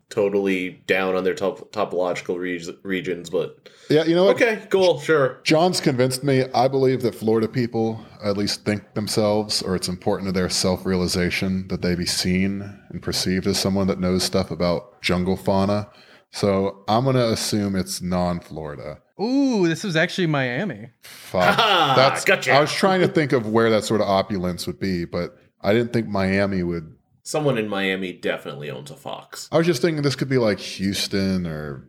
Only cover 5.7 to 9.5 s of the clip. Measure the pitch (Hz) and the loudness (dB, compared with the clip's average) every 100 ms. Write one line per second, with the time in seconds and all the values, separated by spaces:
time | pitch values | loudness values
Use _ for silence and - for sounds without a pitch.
5.7 | 180 165 123 131 127 139 131 127 117 135 | 2 0 2 2 0 0 2 2 2 2
6.7 | 135 131 127 117 - 110 113 110 110 117 | 4 2 2 -2 -2 0 2 0 -2 -2
7.7 | 117 113 110 - - 104 101 101 - - | -2 -2 -4 -12 -8 -4 -2 -2 -4 -4
8.7 | 104 - 113 104 113 104 107 107 | -4 -4 -6 -4 0 2 2 0